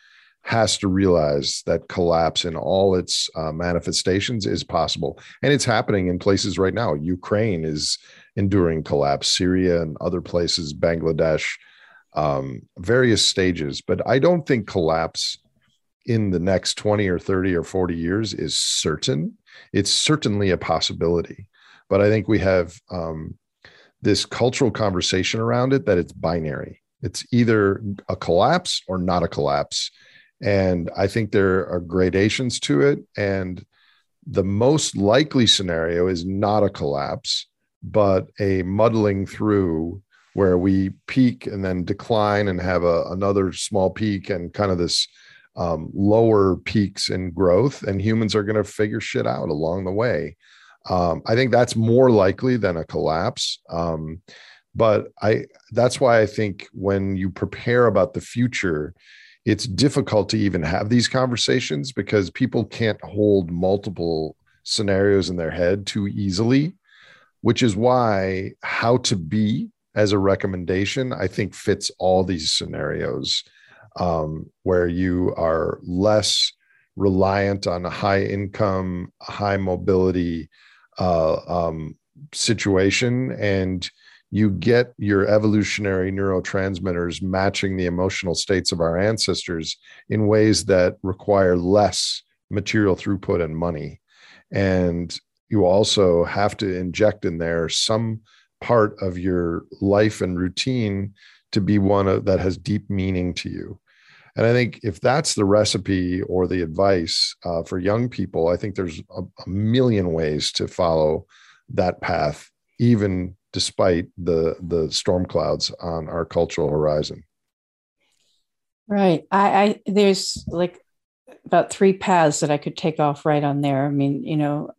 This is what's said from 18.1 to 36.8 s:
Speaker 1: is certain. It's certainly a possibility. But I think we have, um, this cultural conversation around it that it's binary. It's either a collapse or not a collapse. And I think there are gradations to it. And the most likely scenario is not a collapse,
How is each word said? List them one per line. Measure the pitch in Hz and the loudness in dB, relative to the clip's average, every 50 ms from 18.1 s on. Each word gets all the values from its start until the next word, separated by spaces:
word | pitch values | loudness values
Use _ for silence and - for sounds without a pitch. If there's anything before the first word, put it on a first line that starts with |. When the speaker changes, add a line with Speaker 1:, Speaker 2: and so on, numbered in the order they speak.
| 95 107 113 104 - | -2 -2 -2 -4 -6
Speaker 1:
is | - 80 76 - | -8 -6 -4 -4
certain. | - - - - - - 85 76 - - 131 131 147 165 226 - _ _ _ - - - _ | -4 -2 -2 -4 -2 -2 -2 -2 -2 -2 -2 -2 -2 -4 -6 -8 _ _ _ -20 -20 -16 _
It's | - 101 101 - | -2 -2 0 0
certainly | - - - - 156 147 - 123 101 101 101 95 | 0 0 2 0 0 0 0 -2 0 0 2 0
a | 87 | 0
possibility. | 76 - - 80 80 - - 92 90 87 82 85 85 78 - - - 98 _ _ _ _ _ _ _ _ _ | 0 0 -2 -2 -2 -2 -4 -4 -2 0 0 0 0 -2 -6 -12 -18 -20 _ _ _ _ _ _ _ _ _
But | 98 98 | 2 4
I | 101 104 | 4 4
think | 110 110 95 | 2 2 2
we | - 110 92 | 0 0 2
have, | 90 95 92 92 85 82 - - _ _ | 2 2 2 2 0 -2 -8 -18 _ _
um, | 98 90 82 82 80 80 78 85 90 - _ _ _ _ - - _ _ _ _ _ _ | -8 -8 -8 -8 -8 -10 -10 -12 -14 -18 _ _ _ _ -20 -20 _ _ _ _ _ _
this | - 104 98 - - | 0 2 2 2 0
cultural | - - - 117 127 127 - 139 110 | -6 -4 -2 -2 0 2 2 0 0
conversation | - - 110 101 92 90 87 - - 92 92 - - 113 | 0 0 -2 -2 0 -2 -2 0 0 0 -2 -2 -2 -2
around | 113 117 120 123 127 131 | -2 0 0 0 2 2
it | 135 135 135 | 0 0 2
that | - 98 | 2 2
it's | - - - | 2 0 -2
binary. | - - - 82 85 85 80 76 67 65 - - 85 _ _ _ _ _ | -8 -4 -4 -2 -2 -2 -4 -4 -6 -8 -10 -12 -16 _ _ _ _ _
It's | - 92 - - - - | -10 -8 -8 -8 -6 0
either | - 120 120 113 113 107 101 98 98 - 110 101 98 - - - | 2 2 4 4 4 4 4 2 2 0 -4 -8 -8 -8 -6 -8
a | 90 | -6
collapse | - - - 82 87 107 135 165 - - - - - - | -6 0 2 4 4 4 4 2 0 0 -4 -6 -6 -6
or | - 95 | -6 -4
not | 90 87 92 87 87 82 | -2 -2 0 0 0 0
a | 80 | -2
collapse. | - - 73 71 71 73 71 - - - - - - _ _ _ _ - _ _ _ _ | -2 -2 0 0 0 -2 -2 -4 -6 -6 -6 -8 -10 _ _ _ _ -20 _ _ _ _
And | - 104 101 98 95 92 90 87 82 80 - | -2 0 2 2 2 2 0 0 -2 -6 -2
I | - 98 | -2 -2
think | 98 - 120 110 98 | 0 0 -2 -2 0
there | - 104 98 95 92 95 87 - | 2 2 4 4 2 0 0 -2
are | 90 90 | -4 -6
gradations | 85 80 87 92 92 90 87 95 101 110 - - 131 123 123 - | -6 -2 0 2 2 4 4 4 2 2 2 0 -2 -4 -4 -6
to | - - 143 143 | -2 0 2 2
it. | 139 143 143 143 - _ _ | 4 2 2 0 -6 _ _
And | - 104 98 95 95 92 92 87 90 - _ _ _ _ _ _ _ _ _ _ _ _ | -4 -2 -2 -2 -2 -4 -6 -8 -10 -14 _ _ _ _ _ _ _ _ _ _ _ _
the | - 98 101 90 | -4 -2 -2 0
most | 98 101 104 117 135 156 147 - - - | 0 0 2 2 2 2 2 0 -4 -2
likely | - 98 98 110 139 156 151 - 131 117 | 0 2 4 4 4 2 2 2 2 4
scenario | - - - 101 90 85 82 82 82 85 87 90 | 4 4 2 2 -2 -2 -2 -2 0 0 0 2
is | 95 92 82 85 | 0 0 -2 -4
not | 95 95 98 107 101 104 107 101 | -4 -2 -2 0 2 2 2 2
a | 95 | 0
collapse, | - - | 0 -2